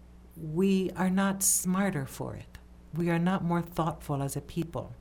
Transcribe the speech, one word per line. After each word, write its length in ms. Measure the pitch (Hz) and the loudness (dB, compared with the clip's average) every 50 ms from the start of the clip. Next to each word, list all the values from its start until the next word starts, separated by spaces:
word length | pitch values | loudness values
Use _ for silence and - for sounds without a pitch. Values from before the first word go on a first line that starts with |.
| - - - - - - - | -20 -20 -20 -20 -20 -20 -16
we 560 | 165 160 156 151 170 196 196 190 190 185 175 - | -12 -10 -4 0 2 4 6 6 4 2 0 0
are 140 | - 185 185 | 0 2 2
not 320 | 185 190 196 196 190 196 - | 4 4 4 2 2 2 2
smarter 640 | - - - - 180 185 190 202 196 196 143 135 | 2 2 2 2 2 2 2 2 2 0 -2 -4
for 300 | 123 - - 131 123 - | -6 -6 -6 -8 -6 -8
it. 220 | - - - - - - - - - - - - | -10 -12 -14 -18 -20 -20 -20 -20 -20 -16 -8 -4
We 160 | 156 170 170 | -2 0 2
are 80 | 170 170 | 2 2
not 240 | 170 180 190 190 175 | 2 2 2 2 0
more 180 | 170 170 170 | 0 0 0
thoughtful 640 | 170 170 - - 160 160 151 - - - 147 139 139 | 0 -2 -2 -2 -2 -2 -2 -4 -4 -4 -2 -2 -2
as 140 | 139 - | -2 -4
a 40 | 143 | -6
people 540 | - - - 170 160 - - 123 - - - - | -8 -6 -4 -4 -4 -4 -4 -8 -8 -8 -10 -16